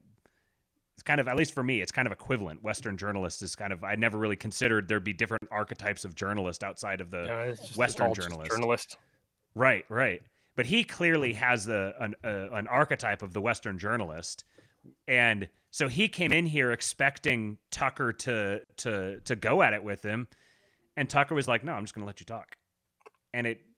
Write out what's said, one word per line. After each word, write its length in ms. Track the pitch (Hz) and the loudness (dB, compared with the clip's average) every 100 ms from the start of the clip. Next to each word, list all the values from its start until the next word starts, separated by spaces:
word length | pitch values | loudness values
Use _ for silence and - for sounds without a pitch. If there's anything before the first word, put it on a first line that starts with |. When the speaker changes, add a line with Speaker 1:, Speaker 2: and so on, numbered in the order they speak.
| _ _ _ _ _ _ _ _ _ | _ _ _ _ _ _ _ _ _
Speaker 1:
it's 80 | _ | _
kind 180 | - 147 | 0 2
of, 80 | 127 | 2
at 80 | 131 | 2
least 160 | 151 | 0
for 100 | - | 0
me, 200 | 127 123 | 0 0
it's 100 | 90 | -2
kind 140 | - 120 | -2 -2
of 60 | |
equivalent. 500 | 98 - 131 95 78 | -2 -2 -2 -2 -8
Western 340 | 107 104 110 95 | -6 -6 -4 -4
journalist 460 | 101 101 90 - | -2 -2 -2 -4
is 120 | 95 | -10
kind 200 | - 101 | -8 -6
of, 100 | 90 | -6
I 100 | 98 | -2
never 220 | 104 117 107 | 0 0 2
really 200 | 107 98 | 0 -2
considered 520 | 110 - 123 110 92 | -4 0 4 4 2
there'd 160 | 107 | 0
be 80 | 95 | 0
different 300 | 92 110 110 - | -2 -2 -2 -4
archetypes 560 | 107 104 - 104 101 98 | -6 -4 -4 -4 -4 -6
of 80 | |
journalist 500 | 85 98 104 90 85 | -6 -4 -2 -2 -4
outside 380 | 98 92 107 95 | -8 -8 -6 -6
of 80 | 90 | -6
the 140 | 90 87 | -6 -4
Speaker 2:
Yeah, 160 | 117 | -4
it's 160 | 120 117 | -4 -6
just, 100 | - | -8
it's 60 | 101 | 0
Speaker 1:
Western 280 | 123 120 117 | 0 4 2
Speaker 2:
all 80 | |
just 120 | 107 87 | 2 -4
Speaker 1:
journalist. 220 | 82 80 | -6 -2
Speaker 2:
journalist. 460 | 113 117 120 - - _ _ _ _ _ | 0 2 2 0 -16 _ _ _ _ _
Speaker 1:
Right, 300 | 110 131 107 - | 2 4 4 2
right. 320 | 110 131 87 - _ _ - | 0 2 0 -8 _ _ -4
But 80 | |
he 180 | 120 220 | 2 2
clearly 500 | 233 - 175 160 131 | 2 2 4 4 4
has 320 | 107 127 123 101 | 2 2 2 2
the, 280 | 107 95 - | 0 0 -2
an, 140 | 110 104 | -6 -4
uh, 240 | 117 101 95 | -4 -4 -2
an 160 | 113 107 | -4 2
archetype 520 | 123 151 143 113 101 | 4 4 2 0 -2
of 140 | 101 | -4
the 60 | 92 | -2
Western 360 | 107 113 113 92 | 0 0 -2 -4
journalist. 640 | 98 117 92 78 82 - - _ _ _ - - - | -2 -2 -2 -6 -10 -12 -16 _ _ _ -20 -12 2
And 400 | 127 120 107 98 _ _ | 4 4 2 -2 _ _
so 160 | - 143 | -2 0
he 200 | 123 214 | 2 0
came 240 | - 175 | 2 2
in 140 | 160 170 | 4 2
here 260 | 151 123 | 2 2
expecting 840 | 120 - - 135 135 147 120 107 107 - | 2 -2 2 2 2 0 0 -2 -8 -10
Tucker 440 | - 135 - 127 | -2 -2 0 -2
to, 480 | 110 - 113 101 104 - - | -2 -2 0 0 -2 -6 -8
to, 420 | 120 104 95 98 | -4 -2 -4 -6
to 160 | - 117 | -4 -2
go 240 | 110 160 | 2 6
at 140 | 147 | 6
it 100 | 104 | 4
with 180 | 101 98 | -2 -6
him. 240 | 104 110 123 _ _ _ _ _ _ - | -4 -4 -6 _ _ _ _ _ _ -4
And 120 | 139 | 2
Tucker 280 | 143 139 156 | 4 4 2
was 100 | 131 | 2
like, 160 | 117 | 0
"No, 120 | 139 | 0
I'm 100 | 127 | -6
just 100 | 104 | -8
gonna 140 | - 104 | -10 -12
let 100 | 98 | -12
you 80 | 87 | -12
talk." 300 | 113 - - _ _ _ _ - _ _ | -12 -14 -20 _ _ _ _ -20 _ _
And 140 | 120 120 | -2 -2
it, 140 | 113 _ | -2 _